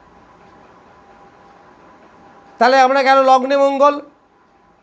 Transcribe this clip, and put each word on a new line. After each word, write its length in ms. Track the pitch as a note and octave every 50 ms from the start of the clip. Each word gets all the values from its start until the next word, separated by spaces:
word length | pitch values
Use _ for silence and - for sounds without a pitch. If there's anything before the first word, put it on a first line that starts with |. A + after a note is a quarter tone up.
| _ _ _ _ _ _ _ _ _ - - - - - - - _ - - - - - - - - - - - - - - - - - - - - - - - - - - - - - - - - - - -
তাহলে 220 | A3+ B3 C4 C4+
আমরা 240 | B3+ B3+ C4+ C#4 C4+
গেল 140 | C4 C4+ C4+
লগ্নে 400 | C4 C4 C4 C4 B3+ C4+ C#4+ C#4
মঙ্গল। 440 | C#4 C#4 C#4 C4+ C#4 D4 C#4+ D4 - - _ _ _ _ _ _ _ _ _ _ _ _ _ _